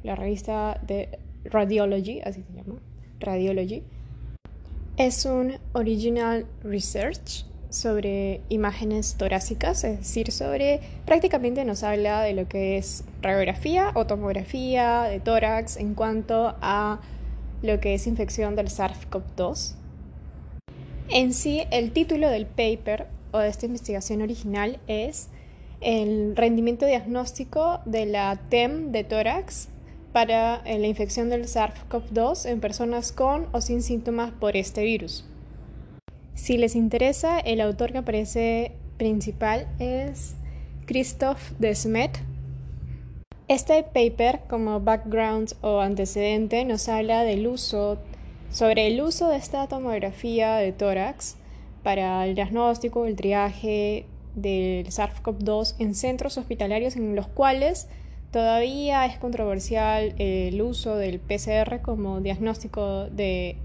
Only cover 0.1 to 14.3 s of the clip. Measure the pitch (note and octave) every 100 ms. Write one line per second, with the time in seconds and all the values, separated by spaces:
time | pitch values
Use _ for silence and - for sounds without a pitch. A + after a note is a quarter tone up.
0.1 | G3 G3 G#3 - G#3+ G#3+ G3+ - G3 -
1.1 | - - - - G#3+ G3+ G#3+ G3+ G3 F#3+
2.1 | B3 - F#3+ F#3 F3+ F#3+ A#3 - - -
3.1 | - - F#3 F#3+ F#3+ F#3 A3 - - -
4.1 | - - - - - - - - - C4
5.1 | - C4+ B3+ B3+ C4+ - B3 A3 G#3+ A#3
6.1 | A#3 A3+ A#3 A3+ - G#3+ G3+ F#3+ G3+ A#3
7.1 | - - - - - - - A#3 G#3 G3+
8.1 | G3 G3 F#3+ - A3 G#3 G3 G#3+ G#3+ G#3+
9.1 | - G3 F#3+ - A3+ D#4+ F4+ A#3+ G#3 G3
10.1 | A#3 A3+ - C#4 C#4 C#4 C#4+ - - -
11.1 | E4 F#4 D4 A#3+ B3 B3+ G3 G#3+ G#3 G#3
12.1 | G#3 G#3+ G3 F#3 G3 F#3+ G3 G3 - -
13.1 | - F#3+ G3 F#3 F#3+ D4 F4 G4+ A#3+ A3+
14.1 | G#3 G3+